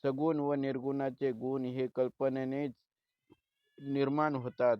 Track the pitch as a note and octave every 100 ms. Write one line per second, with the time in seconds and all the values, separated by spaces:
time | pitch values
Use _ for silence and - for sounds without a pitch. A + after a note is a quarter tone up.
0 | C#3 C3+ D#3+ D#3 C#3+ C#3+ C3+ C3 C3+ C#3
1 | C3+ C3 C#3 A2+ B2 C3+ B2+ B2+ B2+ -
2 | B2+ - C3+ C3 C3 C#3 C#3+ - _ _
3 | _ _ _ _ _ _ _ - C#3 C#3
4 | C#3 D3 D3+ C3+ A#2+ - B2 A2+